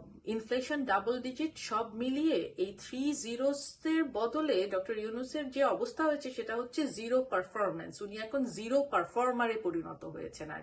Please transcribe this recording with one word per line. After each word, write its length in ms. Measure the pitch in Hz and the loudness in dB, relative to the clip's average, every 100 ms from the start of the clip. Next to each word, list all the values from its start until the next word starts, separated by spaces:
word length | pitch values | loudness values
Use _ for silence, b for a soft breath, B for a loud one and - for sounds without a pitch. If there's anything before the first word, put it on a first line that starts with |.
| - - | -8 -10
ইনফ্লেশন 600 | - 220 - 254 254 294 | -4 -4 -2 -2 0 0
ডাবল 360 | 254 196 196 247 | 2 2 2 -2
ডিজিট, 320 | 254 254 311 - | -2 -2 -4 -4
সব 380 | - 220 220 | -2 -2 -2
মিলিয়ে 600 | 214 254 269 311 220 - - | -2 0 2 4 2 0 -2
এই 220 | 196 196 | -4 -4
থ্রি 340 | - 254 285 | -8 -2 0
জিরোস 720 | 285 220 233 269 285 - - 320 | 0 -2 0 2 2 -2 -4 2
এর 180 | 320 | 2
বদলে 640 | 285 208 226 311 311 190 202 | 2 0 0 2 4 4 2
ডক্টর 280 | 190 190 214 | 0 -2 -2
ইউনূসের 520 | 214 226 254 311 269 | -2 -4 -4 -4 -2
যে 140 | 269 | 2
অবস্থা 400 | 277 247 233 - | 4 4 0 0
হয়েছে 260 | 320 294 254 | 2 2 -2
সেটা 260 | - 226 233 | -6 -4 -4
হচ্ছে 300 | 247 - 285 | -2 -2 -2
জিরো 360 | - 226 254 | -2 2 2
পারফরম্যান্স। 800 | 262 190 185 214 196 165 165 - | 2 0 0 0 0 0 -6 -8
উনি 140 | 202 214 | -8 -6
এখন 280 | 220 277 | -2 0
জিরো 380 | 240 170 226 277 | 0 -2 2 2
পারফর্মারে 720 | 285 196 - 233 254 240 233 | 4 2 2 2 2 4 2
পরিণত 500 | 220 180 165 160 165 | 2 0 -2 -4 -8
হয়েছেন 460 | 165 160 160 - 151 | -10 -8 -10 -8 -10
আর 100 | 156 | -10